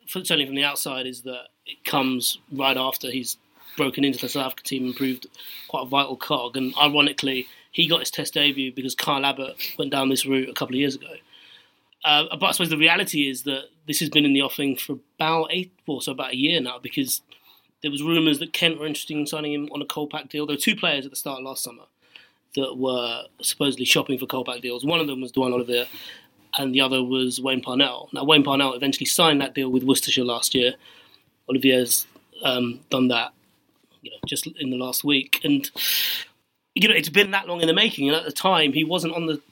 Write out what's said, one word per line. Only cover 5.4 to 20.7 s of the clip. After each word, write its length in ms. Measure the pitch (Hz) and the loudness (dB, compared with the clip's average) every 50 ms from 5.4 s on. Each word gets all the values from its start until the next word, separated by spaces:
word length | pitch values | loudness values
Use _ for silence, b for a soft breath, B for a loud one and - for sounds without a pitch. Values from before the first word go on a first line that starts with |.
| B B B B B B | B B B B B B
quite 160 | - 165 139 | -6 -6 -4
a 20 | |
vital 300 | 123 135 139 139 139 131 | 0 0 0 0 0 -2
cog. 400 | 123 - - 151 131 120 123 120 | -6 -4 -2 -2 -2 -2 -4 -4
And 180 | 135 131 127 127 | -4 -4 -2 0
ironically, 720 | - 143 147 143 147 143 143 135 - - 135 135 127 123 B B B B B | 2 2 2 4 4 2 2 0 -2 -2 -2 -2 -2 -4 B B B B B
he 160 | B - 170 | B 2 2
got 140 | 151 165 147 | 4 2 2
his 100 | 135 - | 0 -2
Test 240 | - - 143 - - | -4 -6 -6 -2 0
debut 380 | 156 147 147 135 135 135 131 | 2 2 2 2 0 -4 -4
because 220 | 123 131 127 131 120 | -4 -6 -6 -6 -4
Kyle 300 | - - 156 147 135 135 | -2 -2 0 0 0 0
Abbott 320 | 139 135 139 131 131 - - B B B B | 0 -2 -2 -6 -10 -8 -8 B B B B
went 140 | 147 135 | -4 -2
down 160 | 139 139 135 135 | 0 0 2 2
this 180 | 135 127 - | 2 2 0
route 220 | 135 135 135 131 135 | 0 0 0 0 -2
a 20 | |
couple 220 | 123 - 143 123 127 | -4 -6 -4 -2 0
of 60 | 131 | 0
years 160 | 143 139 135 | 0 0 -2
ago. 180 | - - - - - _ b b b b b b b b b b b b b b - - | -4 -10 -16 -18 -18 _ b b b b b b b b b b b b b b -4 2
Uh, 320 | 156 147 147 156 - 180 | 4 4 4 2 0 -2
but 100 | 156 190 | 0 0
I 60 | 180 | 2
suppose 180 | - - 180 170 | 2 2 0 0
the 60 | 160 | 2
reality 520 | 147 156 165 170 190 196 170 - 151 143 135 | 4 4 4 4 4 2 0 0 0 0 0
is 140 | 131 123 | -2 -4
that 220 | - 143 135 135 143 - _ _ _ | -4 -4 -6 -6 -6 -12 _ _ _
this 120 | - 147 - | -4 -2 -2
has 80 | 170 147 | 0 2
been 160 | 151 151 147 | 4 4 6
in 80 | 143 | 6
the 100 | 139 139 | 6 4
offing 340 | 139 135 - - 147 139 127 | 2 0 -2 -2 -2 -2 -2
for 220 | 123 - - 139 127 - _ _ - | -2 -4 -8 -8 -10 -12 _ _ -2
about 300 | 160 156 165 165 160 151 | 0 2 2 0 0 0
eight, 220 | 165 185 185 180 _ _ _ | -2 -4 -4 -6 _ _ _
well, 140 | - 147 123 | -6 -6 -4
so 120 | - - | -4 -6
about 200 | 131 131 135 131 | -6 -6 -6 -6
a 40 | 127 | -2
year 240 | 127 135 156 175 160 | 0 2 2 2 2
now, 180 | 127 127 127 123 | 0 -2 -6 -8
because 420 | - 120 - 147 135 127 - - _ - b b b b b b b b b _ | -10 -8 -4 -4 -2 -2 -4 -6 _ -12 b b b b b b b b b _
there 80 | - 147 | -8 -6
was 120 | 143 139 | -6 -4
rumours 360 | 147 165 165 170 160 156 147 139 | -2 2 2 4 4 4 2 0
that 140 | 170 165 | -2 -6
Kent 260 | - - 175 165 160 147 | -2 0 0 0 0 0
were 80 | 151 | -4
interested 300 | 156 143 - - - 156 | -6 -6 -6 -6 -6 -4
in 100 | 151 147 | -4 -4
signing 260 | 143 - 156 151 147 | -2 -4 -4 -4 -4
him 160 | 147 147 147 147 | -4 -4 -6 -6
on 100 | - 147 | -8 -8
a 40 | 143 | -8
Kolpak 420 | - - 156 151 147 - 151 135 135 | -6 -6 -6 -6 -6 -6 -10 -10 -8
deal. 180 | - 147 151 | -6 -6 -4
There 80 | 147 143 | -2 -2
were 60 | 139 | 0
two 160 | - 226 | 2 0